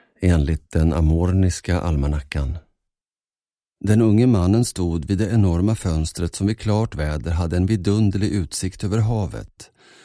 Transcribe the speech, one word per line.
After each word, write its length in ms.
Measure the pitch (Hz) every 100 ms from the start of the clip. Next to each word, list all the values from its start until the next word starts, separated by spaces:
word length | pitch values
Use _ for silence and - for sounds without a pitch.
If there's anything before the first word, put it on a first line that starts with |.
| _ -
enligt 500 | 92 82 71 78 _
den 220 | 82 80
amorniska 880 | 76 78 82 90 95 92 - - 85
almanackan. 760 | 85 73 71 73 - 76 69 80 _ _ _ _ _ _ _ _ _ _ _ _
Den 180 | 101 110
unge 240 | 113 104 127
mannen 380 | 104 90 110
stod 400 | 120 - 87 85
vid 140 | 71 95
det 120 | 104
enorma 440 | 113 98 85 104
fönstret 600 | 113 90 80 80 - 85
som 160 | - 98
i 40 |
klart 400 | 113 107 107 113
väder 360 | - 76 76 85
hade 260 | 80 85 90
en 100 | 92
vidunderlig 640 | 110 87 104 104 98 104
utsikt 560 | 101 76 - 92 -
över 140 | 101 110
havet. 720 | 107 113 92 55 - _ - _ _ -